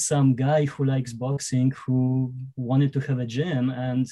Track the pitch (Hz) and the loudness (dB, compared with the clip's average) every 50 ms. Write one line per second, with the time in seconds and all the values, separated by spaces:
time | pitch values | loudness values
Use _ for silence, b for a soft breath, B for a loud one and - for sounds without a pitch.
0 | - - 151 143 135 135 127 120 151 143 151 156 147 143 - - 139 135 131 131 | -2 0 2 4 4 4 4 4 2 2 2 2 2 0 -2 -2 0 0 0 0
1 | 120 117 117 113 123 131 139 143 - - 131 127 127 131 131 - - - 127 127 | -2 -4 -6 -6 -4 -4 -4 -4 -4 -2 0 2 2 2 0 0 -4 0 0 2
2 | 127 127 127 131 131 127 127 127 131 135 - 131 123 117 131 139 143 139 139 139 | 2 2 2 0 -2 -2 -4 -10 -12 -12 -8 -8 -2 2 2 4 4 2 0 -2
3 | 135 139 135 123 123 117 113 135 160 180 147 127 123 131 127 123 127 127 123 127 | -2 -2 -2 -2 -2 -4 -4 -4 -2 -2 -2 -2 -2 -2 -2 -4 -4 -2 0 0
4 | 131 - | -2 -2